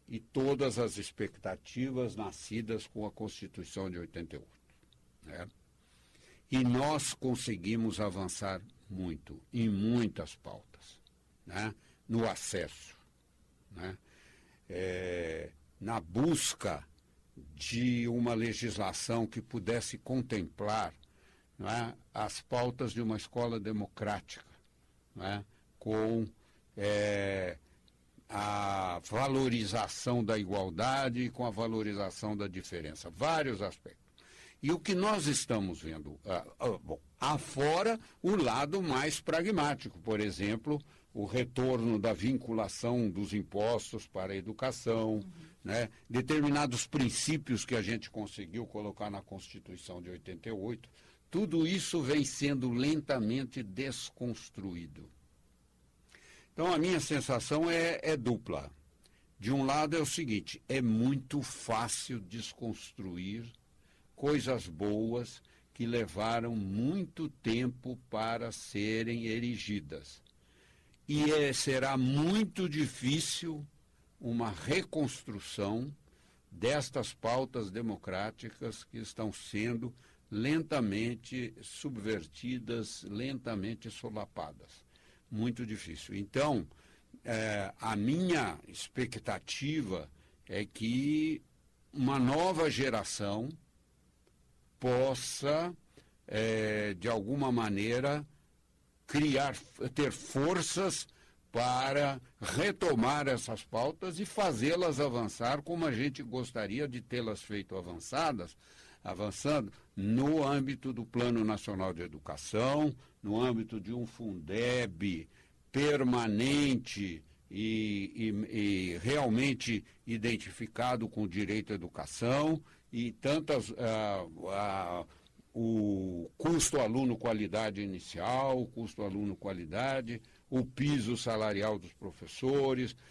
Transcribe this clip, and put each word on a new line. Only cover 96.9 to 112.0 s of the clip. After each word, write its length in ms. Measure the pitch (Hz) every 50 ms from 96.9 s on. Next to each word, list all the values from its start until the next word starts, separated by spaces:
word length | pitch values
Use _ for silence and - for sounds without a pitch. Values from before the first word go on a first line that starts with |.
| 98 87
de 80 | 90
alguma 460 | 117 117 110 98 110 139 143 139 131
maneira, 720 | 123 120 113 107 101 98 104 117 117 127 131 143 147 151 147 - - - _ _ _ _ _ _ _ _ _ _ _ _ _
criar, 480 | - - 147 151 151 135 135 143 139 120 - - - - - - 127 -
ter 160 | - 147 127
forças 960 | - - - - - 135 143 165 185 175 151 - - 175 196 185 - - - - - - - - - - - _ -
para 640 | 117 120 123 127 127 131 135 139 147 147 139 135 127 - - - -
retomar 880 | 104 - - 127 175 208 196 - 190 170 143 113 113 131 147 147 143 135
essas 360 | 127 113 - - 113 104 -
pautas 540 | - 107 110 127 147 160 - 185 185 156 170
e 80 | 208
fazê-las 720 | - - 214 202 180 135 107 120 147 170 180 180 165 139 127
avançar 640 | 147 139 120 120 110 98 - - 117 123 139 147
como 240 | 147 160 175 170 165
a 60 | 151
gente 300 | 120 110 135 143 123 -
gostaria 640 | 139 117 113 127 120 - - 117 107 95 107 135 151
de 140 | 139 123 120
tê-las 400 | 101 - 123 123 117 110 104 -
feito 340 | - - 104 101 92 - 95
avançadas, 800 | 95 85 87 87 82 - - 127 143 165 156 131 98 87 85 - - - - - - - - - -
avançando 680 | - 92 92 87 104 104 98 - - 143 151 143 110 98 - - - - -
no 500 | 98 95 104 113 123 135 147 160 160 143
âmbito 460 | 139 143 139 135 135 135 131 - 135
do 100 | 123 117 113
Plano 360 | - - 120 123 120 117 113 107
Nacional 500 | 107 107 101 - - 101 92 95 95 87
de 80 | 80